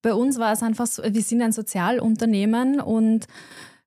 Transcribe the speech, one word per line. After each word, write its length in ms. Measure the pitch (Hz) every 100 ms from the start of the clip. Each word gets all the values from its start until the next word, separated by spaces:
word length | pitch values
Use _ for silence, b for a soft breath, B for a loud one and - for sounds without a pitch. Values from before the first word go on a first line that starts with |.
Bei 100 | 226
uns 240 | 208 262 254
war 160 | 226
es 80 | 220
einfach 240 | 226 220 233
so, 160 | -
wir 180 | 220 220
sind 180 | 208 233
ein 100 | 233
Sozialunternehmen 1300 | 220 214 190 180 247 220 220 233 202 214 233 262 285
und, 460 | - 220 220 220 - B B B B B